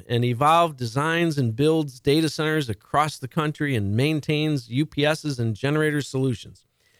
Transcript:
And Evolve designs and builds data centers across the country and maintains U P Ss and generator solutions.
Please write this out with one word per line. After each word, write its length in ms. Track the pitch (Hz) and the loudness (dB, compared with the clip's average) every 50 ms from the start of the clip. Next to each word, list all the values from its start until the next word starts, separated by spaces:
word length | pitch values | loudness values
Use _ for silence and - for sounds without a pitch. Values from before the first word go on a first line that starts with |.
| - - | -6 -2
And 160 | 120 117 120 | 0 0 2
Evolve 520 | 123 120 117 147 151 165 170 170 165 147 | 0 0 2 4 4 6 6 4 2 0
designs 600 | 127 127 113 107 139 147 160 165 170 170 165 151 | -4 -8 -4 -2 -2 0 0 0 0 0 0 0
and 200 | 143 127 117 110 | 0 0 0 2
builds 420 | 113 147 156 160 160 151 139 127 - | 2 2 2 4 2 0 -2 -6 -4
data 300 | - 143 139 160 160 147 | 0 2 2 2 2 0
centers 400 | - - 151 156 156 156 143 120 | 0 -2 -2 0 0 0 -2 -4
across 500 | 107 - _ _ - 139 151 156 - - | -6 -8 _ _ 0 0 0 0 -2 -8
the 80 | - | -12
country 480 | 123 - 160 151 156 151 - 151 143 135 | -6 -4 -2 -2 -2 -2 -2 -2 -2 0
and 220 | 113 101 98 104 | 0 0 0 0
maintains 760 | 113 135 151 156 151 - - 151 147 156 156 151 135 117 113 | 2 2 2 0 -2 -2 -2 -2 0 0 0 -2 -2 -4 -4
U 160 | 113 135 160 | -2 -2 -2
P 180 | - - 147 143 | -2 -2 -2 0
Ss 360 | 151 160 - - 151 139 120 | 0 0 -2 -4 -6 -4 -2
and 160 | 117 113 110 | -2 -2 -2
generator 440 | - - 139 151 151 156 151 147 147 | -2 -2 -2 0 0 0 0 0 -2
solutions. 640 | 135 - - 131 135 135 117 - - - - - _ _ _ _ _ _ _ _ | -4 -4 -4 -2 0 0 -2 -4 -6 -14 -20 -20 _ _ _ _ _ _ _ _